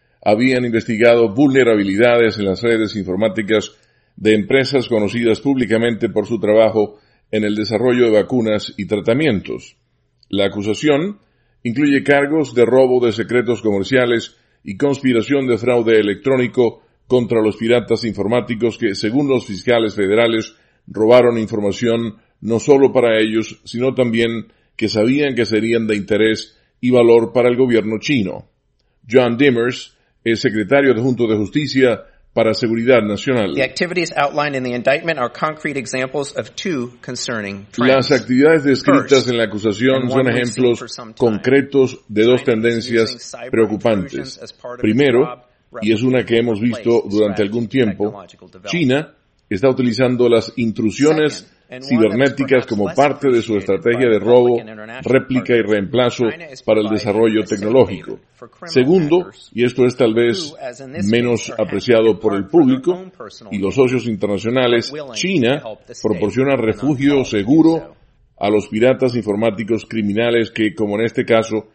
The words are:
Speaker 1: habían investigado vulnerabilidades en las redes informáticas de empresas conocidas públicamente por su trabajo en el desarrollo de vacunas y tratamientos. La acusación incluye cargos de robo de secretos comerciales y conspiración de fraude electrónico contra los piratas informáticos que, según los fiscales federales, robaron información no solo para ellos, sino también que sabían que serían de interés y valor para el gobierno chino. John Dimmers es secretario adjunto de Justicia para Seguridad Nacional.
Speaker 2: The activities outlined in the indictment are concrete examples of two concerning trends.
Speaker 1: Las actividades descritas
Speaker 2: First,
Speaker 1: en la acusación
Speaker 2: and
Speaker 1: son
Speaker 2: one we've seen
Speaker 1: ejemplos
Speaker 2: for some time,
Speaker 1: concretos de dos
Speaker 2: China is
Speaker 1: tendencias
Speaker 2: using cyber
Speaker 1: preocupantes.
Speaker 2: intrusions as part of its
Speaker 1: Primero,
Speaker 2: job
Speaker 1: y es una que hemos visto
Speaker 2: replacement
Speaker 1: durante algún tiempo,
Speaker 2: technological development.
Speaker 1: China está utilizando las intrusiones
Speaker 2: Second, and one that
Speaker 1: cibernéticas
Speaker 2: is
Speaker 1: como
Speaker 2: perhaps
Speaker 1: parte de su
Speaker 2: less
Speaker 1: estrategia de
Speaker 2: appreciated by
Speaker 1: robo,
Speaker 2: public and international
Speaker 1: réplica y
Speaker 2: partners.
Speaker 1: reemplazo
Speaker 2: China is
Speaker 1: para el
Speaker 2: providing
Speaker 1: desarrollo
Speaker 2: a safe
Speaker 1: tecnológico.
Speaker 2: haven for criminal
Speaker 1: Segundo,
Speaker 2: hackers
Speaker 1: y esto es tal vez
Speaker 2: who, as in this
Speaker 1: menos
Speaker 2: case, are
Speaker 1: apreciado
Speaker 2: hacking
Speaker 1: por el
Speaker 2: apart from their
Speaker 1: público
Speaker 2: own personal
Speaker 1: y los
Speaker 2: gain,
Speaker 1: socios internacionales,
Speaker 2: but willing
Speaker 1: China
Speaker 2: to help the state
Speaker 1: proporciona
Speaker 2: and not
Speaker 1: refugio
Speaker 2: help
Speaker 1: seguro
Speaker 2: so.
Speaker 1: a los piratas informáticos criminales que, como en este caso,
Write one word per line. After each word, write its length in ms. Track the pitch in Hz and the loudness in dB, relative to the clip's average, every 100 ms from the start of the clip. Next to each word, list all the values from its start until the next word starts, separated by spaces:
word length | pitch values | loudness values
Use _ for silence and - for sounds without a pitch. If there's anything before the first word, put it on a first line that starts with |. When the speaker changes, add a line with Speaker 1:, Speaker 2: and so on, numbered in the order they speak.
| _ _ | _ _
Speaker 1:
habían 440 | - 107 127 127 123 | 0 2 2 0 0
investigado 680 | 113 110 110 117 117 113 | -2 -2 2 4 4 2
vulnerabilidades 1040 | 95 147 131 120 107 98 98 120 120 113 104 | 2 2 4 4 2 2 2 2 4 2 0
en 60 | 98 | -4
las 140 | 90 | -2
redes 360 | 117 113 107 104 | 0 0 -2 -4
informáticas 760 | 92 92 110 98 101 110 - - _ _ _ - | -6 -2 -2 -2 -2 -2 -2 -10 _ _ _ -4
de 160 | 104 107 | 2 2
empresas 540 | 95 135 127 135 - | 2 0 0 -2 0
conocidas 500 | 110 101 117 117 104 | -2 -2 -2 0 0
públicamente 680 | 139 135 110 110 117 110 113 | 0 -2 0 0 0 0 -2
por 180 | 98 101 | -2 -4
su 100 | 113 | -2
trabajo 600 | 104 107 110 107 101 - _ _ _ | 2 4 4 2 -2 -4 _ _ _
en 140 | 110 104 | -4 -2
el 100 | 104 | -2
desarrollo 520 | 104 107 127 123 117 | -2 0 0 2 4
de 40 | 107 | 4
vacunas 520 | 95 127 110 107 - - | 2 0 0 -2 -4 -10
y 120 | 92 | -4
tratamientos. 920 | 104 104 123 156 98 - 57 - _ _ _ _ _ _ | -2 0 0 0 -2 -4 -10 -14 _ _ _ _ _ _
La 200 | 98 98 | -2 -2
acusación 720 | 101 101 101 151 143 190 208 _ _ _ _ | -2 -4 -2 0 0 -2 -8 _ _ _ _
incluye 400 | 123 117 147 139 | -8 -2 0 2
cargos 500 | - 143 143 156 131 | 2 2 2 -2 0
de 120 | 120 110 | 2 4
robo 400 | 131 131 127 120 | 4 4 4 2
de 80 | |
secretos 480 | 107 98 123 113 110 | 0 -2 -2 0 -2
comerciales 720 | 104 98 95 131 123 117 - _ _ _ - | -2 -2 0 2 2 0 -4 _ _ _ -14
y 100 | 98 | -4
conspiración 720 | 139 135 131 117 107 139 127 | -2 0 0 0 0 -2 0
de 100 | 113 | 0
fraude 400 | 117 120 113 110 | 0 0 4 2
electrónico 840 | 101 98 135 131 123 127 113 - _ _ - | 2 -2 0 0 0 0 0 -2 _ _ -2
contra 340 | 127 113 117 | 0 2 0
los 140 | 107 101 | 0 0
piratas 480 | 113 120 104 113 | 0 0 0 -2
informáticos 760 | 113 101 98 120 104 113 117 - | -2 -4 -2 -2 -2 -2 -2 -2
que, 180 | 110 98 | -4 -4
según 340 | 107 131 143 | -2 -2 0
los 160 | 127 - | -2 -4
fiscales 500 | 95 - 120 110 98 | -6 0 2 2 -2
federales, 580 | 95 107 117 113 107 - _ _ - | 0 2 2 0 -4 -14 _ _ -14
robaron 480 | 95 107 123 120 117 | 0 6 6 6 2
información 800 | 107 110 101 98 117 117 113 - _ _ | -2 -4 -4 -2 -2 -2 -4 -10 _ _
no 200 | 104 113 | -4 -2
solo 340 | 147 139 135 | 4 4 4
para 260 | 113 120 110 | 4 2 2
ellos, 400 | 110 110 107 - - | 2 -2 -4 -10 -12
sino 280 | 117 131 | -4 -2
también 600 | 120 123 113 117 113 - _ _ - | 0 0 0 -2 -4 -12 _ _ -6
que 100 | 107 | -2
sabían 480 | 107 110 139 143 120 | 0 2 2 0 -2
que 100 | 107 | 0
serían 400 | 107 110 117 110 | 0 0 0 0
de 120 | 104 | -4
interés 600 | 92 104 110 107 - _ _ _ | -2 0 2 0 -6 _ _ _
y 120 | 123 | 0
valor 420 | 123 120 117 113 | 4 6 4 4
para 160 | 127 123 | 0 0
el 80 | 123 | 2
gobierno 400 | 131 113 104 107 | 2 2 0 -4
chino. 480 | - 139 92 - - _ _ _ _ _ 113 | -4 -2 -2 -8 -16 _ _ _ _ _ 0
John 260 | 127 123 117 | 2 2 2
Dimmers 600 | 143 117 120 - - _ _ _ | 2 2 -2 -6 -12 _ _ _
es 160 | 113 113 | -4 -2
secretario 540 | 127 107 95 139 139 | 0 -2 0 2 4
adjunto 340 | 110 127 120 117 | 2 0 0 0
de 80 | 107 | 0
Justicia 680 | 98 147 139 131 127 104 - _ _ | -2 -4 -2 2 2 0 -6 _ _
para 220 | - 113 | -2 0
Seguridad 480 | 107 117 113 117 123 | 0 -2 0 2 2
Nacional. 520 | 104 101 143 127 98 71 | 2 -2 -2 -2 -2 -2
Speaker 2:
The 80 | |
activities 500 | 131 - 180 175 160 156 | -4 -4 -6 -4 -4 -2
outlined 400 | 143 147 147 135 | -2 -2 -4 -4
in 80 | |
the 120 | 127 123 | -6 -4
indictment 440 | 131 147 170 151 | -2 -2 -2 -4
are 100 | 120 | -6
concrete 480 | - 156 151 151 139 | -4 -6 -6 -8 -8
examples 560 | 113 131 131 147 139 - | -8 -6 -6 -6 -6 -8
of 140 | 110 - | -10 -10
two 360 | 196 147 120 - | -6 -6 -8 -12
concerning 640 | - 123 - 117 101 98 101 | -14 -12 -8 -8 -8 -10 -12
trends. 380 | - 127 135 120 | -2 2 2 2
Speaker 1:
Las 20 | 131 | 0
actividades 420 | 107 127 147 160 | 2 4 4 4
descritas 460 | 139 127 - 139 - 135 117 | 2 0 2 2 4 2 2
Speaker 2:
First, 40 | |
Speaker 1:
en 80 | 117 | 0
la 40 | 110 | -2
acusación 580 | 101 107 95 127 131 | -2 -4 0 0 0
Speaker 2:
and 60 | 127 | 0
Speaker 1:
son 80 | 131 | 0
Speaker 2:
one 80 | 131 120 | 0 0
we've 100 | 120 | -2
seen 160 | 110 | 0
Speaker 1:
ejemplos 160 | 123 117 | 0 0
Speaker 2:
for 80 | 117 | -6
some 240 | - 113 | -16 -16
time, 180 | - 120 | -2 0
Speaker 1:
concretos 680 | 104 123 139 139 139 127 - - | 0 2 2 2 2 0 -2 -6
de 160 | 104 | 0
dos 200 | 113 127 | 2 2
Speaker 2:
China 100 | 131 110 | 0 0
is 60 | |
Speaker 1:
tendencias 520 | 117 117 110 113 110 120 | 0 -2 -2 -2 -2 -4
Speaker 2:
using 40 | |
cyber 320 | - 120 123 | -16 -16 -4
Speaker 1:
preocupantes. 600 | 113 107 104 117 104 85 | 0 0 0 0 -2 -2
Speaker 2:
intrusions 240 | 67 131 - | -8 -12 -14
as 120 | 117 | -20
part 260 | - 123 123 | -18 -16 -4
of 60 | 113 | 0
its 80 | |
Speaker 1:
Primero, 320 | 117 143 123 123 | 2 2 2 0
Speaker 2:
job 560 | 123 _ _ _ 117 | -6 _ _ _ -6
Speaker 1:
y 100 | 107 | -2
es 100 | 110 | 0
una 220 | 127 127 | 0 0
que 140 | 104 117 | 0 0
hemos 240 | 120 104 | 0 -2
visto 160 | 120 120 107 | -2 -2 0
Speaker 2:
replacement 200 | 117 104 | 0 0
Speaker 1:
durante 300 | 104 104 98 | 0 0 0
algún 260 | 101 117 113 | -4 -4 -4
tiempo, 360 | 131 110 95 104 | -2 -2 -2 -6
Speaker 2:
technological 420 | 98 87 - 92 | -8 -18 -20 -20
development. 220 | 92 101 | -20 -8
Speaker 1:
China 420 | 175 139 139 156 _ _ _ _ | -2 0 0 -4 _ _ _ _
está 200 | 101 135 | -2 0
utilizando 580 | 131 123 110 127 123 120 | 0 0 0 0 2 2
las 220 | 113 - - | 2 0 -4
intrusiones 760 | 113 107 110 95 147 156 151 143 | -4 -2 -4 0 2 2 0 -4
Speaker 2:
Second, 160 | - _ _ | -14 _ _
and 20 | |
one 80 | 127 | -18
that 80 | 135 | -2
Speaker 1:
cibernéticas 720 | 120 110 113 135 - 123 127 | 2 2 2 0 0 0 0
Speaker 2:
is 20 | - | 0
Speaker 1:
como 140 | 104 98 | -2 -2
Speaker 2:
perhaps 120 | 90 | 0
Speaker 1:
parte 320 | 143 135 143 | 0 0 0
de 120 | 120 | 0
su 120 | 110 | 0
Speaker 2:
less 100 | 104 | -2
Speaker 1:
estrategia 460 | 95 95 120 120 123 | -2 -2 0 0 2
de 80 | 107 | 2
Speaker 2:
appreciated 20 | |
by 80 | 101 | 4
Speaker 1:
robo, 200 | 123 123 | 4 4
Speaker 2:
public 120 | 117 | 2
and 80 | 110 | -4
international 440 | 107 107 - 113 | -14 -16 -10 0
Speaker 1:
réplica 400 | 131 - 127 104 | 0 2 -2 0
y 40 | 120 | 0
Speaker 2:
partners. 140 | 101 | 2
Speaker 1:
reemplazo 520 | 107 95 117 120 - 113 | 0 0 0 0 0 -2
Speaker 2:
China 140 | 165 160 | -4 -12
is 100 | 131 | -8
Speaker 1:
para 160 | - 107 | 0 0
el 60 | 107 | 0
Speaker 2:
providing 100 | 107 | -2
Speaker 1:
desarrollo 420 | 107 104 117 107 | -2 0 2 0
Speaker 2:
a 40 | 95 | -2
safe 80 | 104 | -4
Speaker 1:
tecnológico. 500 | 104 131 101 92 - | 0 2 2 -2 -12
Speaker 2:
haven 140 | - _ _ | -16 _ _
for 140 | 120 | -20
criminal 240 | _ 175 | _ -4
Speaker 1:
Segundo, 440 | 135 131 185 151 175 | 0 2 2 2 0
Speaker 2:
hackers 320 | 185 - - | 0 -10 -12
Speaker 1:
y 100 | 110 | -2
esto 220 | 120 123 123 | -2 2 0
es 100 | 123 | 2
tal 180 | 120 | 0
vez 380 | 113 120 101 - | 2 0 0 -6
Speaker 2:
who, 60 | - | -12
as 200 | 127 120 | -14 -14
in 100 | - | -14
this 120 | - 101 | -6 0
Speaker 1:
menos 300 | 113 123 113 | 0 0 -2
Speaker 2:
case, 120 | - | -4
are 100 | - | -6
Speaker 1:
apreciado 400 | 104 101 120 113 113 | -4 -4 2 4 4
Speaker 2:
hacking 120 | 95 | 2
Speaker 1:
por 120 | 107 | 0
el 60 | 101 | -2
Speaker 2:
apart 120 | 98 | 0
from 160 | 170 131 | 2 4
their 140 | 131 | 2
Speaker 1:
público 100 | 180 | -2
Speaker 2:
own 200 | 185 185 | -4 -8
personal 420 | - 104 - 107 | -20 -20 -20 -12
Speaker 1:
y 40 | 101 | -6
los 160 | 98 113 | -2 2
Speaker 2:
gain, 120 | 127 | 2
Speaker 1:
socios 200 | 127 113 | 0 -4
internacionales, 840 | 101 101 98 110 127 123 120 - | -4 -4 -4 -2 0 0 0 -2
Speaker 2:
but 80 | 147 | -10
willing 160 | 139 107 | -12 -8
Speaker 1:
China 440 | 180 180 117 143 | -4 0 0 -2
Speaker 2:
to 60 | 113 | -6
help 180 | 104 - | -16 -18
the 80 | |
state 140 | 120 110 | -8 -4
Speaker 1:
proporciona 440 | 92 104 107 139 | -2 -2 -2 0
Speaker 2:
and 60 | 131 | 0
not 60 | 113 104 | -2 -2
Speaker 1:
refugio 400 | 135 131 139 143 | -2 0 0 0
Speaker 2:
help 80 | 120 | 0
Speaker 1:
seguro 440 | 107 101 156 160 160 | -2 2 4 4 0
Speaker 2:
so. 160 | 156 - _ _ _ _ | -6 -18 _ _ _ _
Speaker 1:
a 100 | 101 | -2
los 180 | 107 - | 0 -2
piratas 480 | 107 123 127 131 120 | 0 2 2 0 -2
informáticos 720 | 104 101 113 104 107 110 - | -4 -2 -2 -2 -4 -6 -4
criminales 640 | 113 104 104 120 117 107 | -4 -2 0 0 0 -2
que, 220 | - 107 - | -2 -2 -2
como 240 | 104 104 | -4 -2
en 60 | 113 | -2
este 180 | - 123 | -4 0
caso, 420 | 113 110 110 - | 0 0 -4 -8